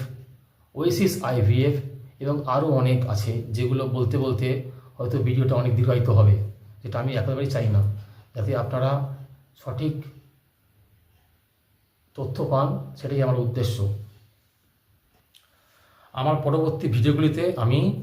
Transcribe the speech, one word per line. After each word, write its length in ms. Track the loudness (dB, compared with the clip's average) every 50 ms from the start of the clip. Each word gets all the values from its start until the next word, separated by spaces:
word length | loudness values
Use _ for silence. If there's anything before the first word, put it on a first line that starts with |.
| -6 -10 -12 -18 -20 -20 -20 -20 _ _ _ _ _ _ -6
ওয়েসিস 480 | -2 0 0 2 2 2 2 0 -2 -4
আইভিএফ 520 | -2 0 2 4 4 4 4 2 2 0 -2 -4 -8 -14 -16 -18 -18 -14 -8
এবং 240 | -6 -4 -4 -4 -2
আরও 220 | 0 0 0 2 2
অনেক 280 | 2 2 2 2 2 2 0
আছে, 240 | 0 -2 -2 -2 -2 -4 -4 -4 -4 -4
যেগুলো 280 | -2 0 0 0 0 -2
বলতে 300 | -2 -2 0 0 0 0
বলতে 540 | 0 0 0 0 0 0 -2 -2 -2 -6 -10 -14 -18 -20 -18 -10
হয়তো 200 | -8 -6 -2 -2
ভিডিওটা 380 | 0 0 2 2 2 2 2 2
অনেক 200 | 2 2 2 2
দীর্ঘায়িত 340 | 2 2 2 2 2 2 4
হবে, 260 | 6 8 8 8 6 4 2 -6 -8 -16 -20 -20 -20 -14 -12
যেটা 160 | -8 -6 -4
আমি 120 | -4 -2 -2
একেবারেই 380 | -2 -2 -2 -2 -2 -2 -2 -2
চাই 120 | 0 0 2
না। 120 | 4 4 2 2 -2 -4 -10 -18 -20 -20 -20 _ -8
যাতে 160 | -4 -2 -2 -2
আপনারা 360 | -2 -2 -2 -2 0 0 0 0 0 -2 -6 -8 -12 -16 -20 -20 _ _ _ _
সঠিক 400 | _ -12 -10 -6 -4 -4 -4 -4 -6 -10 -14 -18 -20 -20 _ _ _ _ _ _ _ _ _ _ _ _ _ _ _ _ _ _ _ _ _ _ _ _ _ _ _ _ _ _ _ _ _ _ _ _ _ -10
তথ্য 220 | -8 -8 -6 -6 -4 -2
পান, 220 | 0 0 0 0 0 -2 -4 -8 -12 -14
সেটাই 260 | -10 -8 -4 0 0
আমার 180 | 2 2 2 0
উদ্দেশ্য। 380 | 0 -2 -2 -2 -2 -2 0 -2 -2 -2 -2 -6 -10 -16 -20 -20 _ _ _ _ _ _ _ _ _ _ _ _ _ _ _ _ _ _ _ _ _ _ _ -20 _ _ _ _ _ _ _ _ _ _ _ _ _ _ -8
আমার 220 | -4 0 0 0 0 0
পরবর্তী 440 | 0 0 2 0 0 -2 -2 -2
ভিডিওগুলিতে 680 | 0 2 2 4 4 4 4 2 2 2 2 0 -2 0
আমি 220 | 0 2 2 2 4 2 2 0 -2